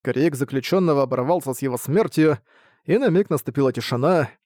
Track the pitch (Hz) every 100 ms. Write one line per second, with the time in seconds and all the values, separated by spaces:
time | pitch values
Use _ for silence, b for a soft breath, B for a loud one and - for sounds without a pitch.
0 | - 120 160 135 139 139 - 190 175 143
1 | 135 127 127 175 139 127 135 123 - 170
2 | 175 - 156 143 b b b b - 202
3 | 214 170 202 151 - 135 135 120 - 123
4 | 147 180 127 _